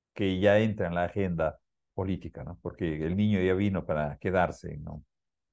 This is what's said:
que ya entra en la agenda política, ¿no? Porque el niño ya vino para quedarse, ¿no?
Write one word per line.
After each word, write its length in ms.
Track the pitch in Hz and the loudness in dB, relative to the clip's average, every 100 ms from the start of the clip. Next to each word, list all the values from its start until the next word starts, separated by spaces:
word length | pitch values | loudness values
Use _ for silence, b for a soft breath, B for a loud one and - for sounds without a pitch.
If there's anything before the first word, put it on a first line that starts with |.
| _ | _
que 260 | - 98 92 | -2 0 4
ya 180 | 101 104 | 6 6
entra 300 | 110 104 87 | 4 0 -2
en 60 | |
la 100 | 87 | -2
agenda 540 | 87 101 95 85 80 - _ _ _ | -2 0 -2 0 -2 -4 _ _ _
política, 480 | - 95 87 85 - | -6 -4 -4 -6 -12
¿no? 160 | 69 - | -14 -10
Porque 440 | - - 87 78 78 | -10 -4 -4 -2 -2
el 100 | 92 | 2
niño 240 | 107 101 | 2 4
ya 140 | 92 | 2
vino 300 | 92 101 92 | 2 2 0
para 320 | 78 76 73 71 | -2 -2 -2 -4
quedarse, 600 | 98 92 85 - 85 76 | -2 2 2 -2 -12 -12
¿no? 260 | 80 78 - _ _ _ _ | -12 -12 -16 _ _ _ _